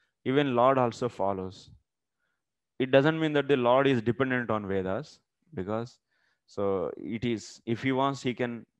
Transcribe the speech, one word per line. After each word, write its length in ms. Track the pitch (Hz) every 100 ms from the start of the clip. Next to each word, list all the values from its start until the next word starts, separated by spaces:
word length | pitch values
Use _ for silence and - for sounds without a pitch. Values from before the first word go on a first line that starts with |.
| _ _
even 300 | 127 139 143
Lord 240 | 120 127 131
also 300 | 120 - 123
follows. 600 | - 95 98 92 92 - - _ _ _ _ _ _ _ _ _ -
It 120 | 131
doesn't 280 | 135 151 160
mean 140 | 156
that 160 | 147 139
the 80 | 139
Lord 300 | 120 131 139
is 140 | 123
dependent 500 | 110 117 131 127 117
on 180 | 110 98
Vedas, 500 | 95 92 107 156 - _ _ _
because, 460 | 151 92 110 120 _ _ _ _ _ _
so 460 | - 101 95 73 -
it 280 | 80 113
is, 360 | 120 107 - - -
if 160 | 113
he 80 | 135
wants, 320 | 131 139 135
he 120 | 131
can 300 | 117 123 117 -